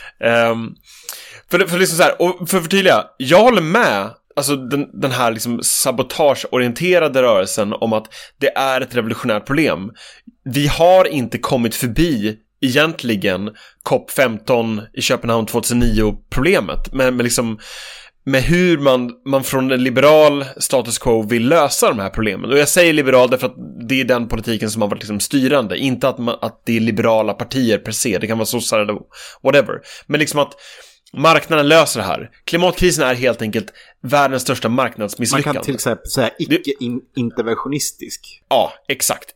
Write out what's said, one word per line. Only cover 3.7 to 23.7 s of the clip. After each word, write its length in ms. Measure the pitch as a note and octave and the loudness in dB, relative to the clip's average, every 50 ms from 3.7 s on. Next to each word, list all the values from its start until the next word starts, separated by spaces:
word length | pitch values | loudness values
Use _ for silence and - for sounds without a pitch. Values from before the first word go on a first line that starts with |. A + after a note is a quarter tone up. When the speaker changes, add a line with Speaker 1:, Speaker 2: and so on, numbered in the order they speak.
| F#3 A#3+ A#3 D#3 A2 G2 G2 A2 - - _ _ _ | 2 2 2 2 2 0 -2 -4 -8 -14 _ _ _
Speaker 1:
alltså 200 | C#3+ C#3 C#3 C#3+ | -4 -2 -2 -2
den, 440 | C3+ C3 A#2 C#3 C#3+ C#3+ - - - | -4 -4 -4 -4 -4 -4 -6 -6 -6
den 100 | C#3+ C3+ | -4 -4
här 200 | B2 B2 B2 A#2 A2+ | -2 0 0 0 -2
liksom 280 | A2 - A#2+ A#2 A#2 A#2 | -2 -4 -6 -4 -4 -2
sabotageorienterade 1600 | - - - - C#3 A#2+ A#2 B2+ - - - D#3+ C#3+ B2+ - - - - B2+ B2 B2 A#2 - E3 F3+ F3+ E3+ D#3+ D3 B2+ C3 B2+ | -2 -2 -2 -2 -2 -2 -2 -4 -4 0 2 2 2 2 2 -2 -4 -2 0 0 0 -2 -2 0 2 4 4 2 2 2 2 4
rörelsen 500 | A#2+ G#2+ F#2+ F#2+ G2 - - G#2 G2+ G#2+ | 4 4 2 2 0 -2 -2 -2 -2 -4
om 200 | - - A2+ A2 | -4 -2 -2 -2
att 140 | G#2+ G#2+ - - - - - _ - | -2 -4 -6 -14 -20 -20 -20 _ -4
det 160 | - - - | -2 -2 0
är 240 | G#2+ C3+ C3+ C3 B2+ | 0 0 0 0 -2
ett 140 | C3 - - | -4 -4 -4
revolutionärt 520 | A#2+ G#2+ A2+ - - - A#2+ G#2+ G#2 - | -4 -4 -4 -4 -4 -2 -2 -2 -2 -2
problem. 440 | - C#3 D#3 D#3+ A#2 D#2+ E2 F#2+ A2+ - - - - - - _ - - _ - | -2 -2 0 0 0 0 -2 -6 -10 -12 -16 -20 -20 -20 -20 _ -20 -20 _ -10
Vi 220 | C#3 A#2 C#3 D3 | -6 -2 0 0
har 420 | C#3 - - E3 F3+ F#3 F#3+ F#3 - | 0 2 4 6 6 8 6 6 4
inte 300 | D#3 C#3+ A#2+ - - A2 | 0 -4 -4 -4 -6 -6
kommit 360 | - - D3 B2 A#2 A2+ - | -4 -2 0 0 0 -2 -2
förbi 640 | - C3+ B2 A2 D#3 E3 F3 C#3+ G#2+ G2+ G#2+ G#2+ - _ _ _ _ | -2 -4 -2 0 0 0 2 0 0 -2 -4 -6 -6 _ _ _ _
egentligen 920 | - C3 B2 D3 D3+ E3 D#3+ - - A#2+ A2 G2 F#2 G2+ F#2 F#2 G2 G#2+ - - - - _ _ - | -2 0 2 2 2 0 -2 -4 -4 -2 -2 0 0 0 0 -2 -4 -8 -10 -14 -20 -20 _ _ -4
cop 280 | - C#3 A#2+ - - | -2 -2 -2 -2 -2
femton 720 | - - C3+ A#2+ A2 G#2 - - B2+ A#2 A2+ A2+ A2 G#2 G#2+ - - | 0 0 0 0 0 -2 -2 0 0 0 0 0 -4 -6 -8 -10 -10
i 60 | C3+ | -6
Köpenhamn 460 | B2+ - C3 A#2 - A#2+ A2+ A2+ A2 | -2 -2 -2 -2 0 0 0 0 0
tvåtusen 320 | G#2+ - A#2 A2 - A#2+ A#2+ | -2 -2 -4 -2 0 0 2
nio-problemet, 1120 | B2 A#2+ G#2+ A2 G#2+ G#2+ G2+ - - _ - B2 C3+ F3 G3 E3 G#2 E2 - - - - - | 2 2 2 2 2 0 -2 -4 -8 _ -2 0 0 2 2 0 0 -2 -4 -4 -6 -4 -2
men, 220 | C3 C3 B2+ B2+ | 0 0 0 0
men 80 | B2 A#2+ | 0 0
liksom 340 | A#2+ A#2+ - A#2+ A2+ A2 G#2 - - - - - - - - - - _ _ - | 0 0 -2 -2 -4 -6 -8 -12 -16 -18 -18 -18 -18 -18 -20 -20 -20 _ _ -4
med 180 | C3 C3+ C3+ A#2 | -2 0 0 2
hur 360 | A#2+ E3+ F3 F#3 F3+ E3+ D3 | 2 2 2 4 2 2 2
man, 320 | C#3+ C#3 B2+ B2+ B2 A#2+ A#2+ - - | 4 2 2 2 0 -4 -8 -10 -4
man 180 | C3+ C3+ C3+ B2+ | -2 -2 -2 0
från 260 | - - C3+ C3 C3 C3 | -2 -2 -2 0 0 0
en 100 | B2+ B2+ | 0 0
liberal 600 | C3 A#2+ C3 C#3 D3 D#3 D#3 D3+ D3+ C#3+ C#3+ C3+ C3 - | 0 2 4 6 6 8 8 8 6 4 2 -2 -8 -8
status 420 | C3+ - - - B2+ A2+ A#2+ A2+ - | -8 -4 -2 -2 -2 -2 -2 -6 -4
quo 240 | - B2 A2+ A2+ G#2+ | 0 0 0 0 0
vill 260 | G#2 A#2+ A#2 A2+ C3 | 0 0 0 2 2
lösa 400 | E3 F3 F3+ F3 - - A#3+ G#3 | 4 4 2 2 0 0 0 0
de 100 | C#3+ G#2 | 0 0
här 120 | F#2+ G2 | -4 -6
problemen. 400 | - - A2 G#2+ F#2+ F2 F2 G#2+ | -4 -4 -2 -2 -4 -4 -4 0
Och 80 | C3 D3 | 2 2
jag 100 | D3 - | 2 2
säger 240 | - F#3 F3 E3+ D#3 | 4 4 4 4 4
liberal 380 | D3+ C3+ C3 C3 B2+ B2+ A#2+ | 2 2 4 6 6 6 4
därför 160 | B2+ B2 - | 2 0 -2
att 100 | A#2+ - - A#2 - | -4 -8 -10 -16 -16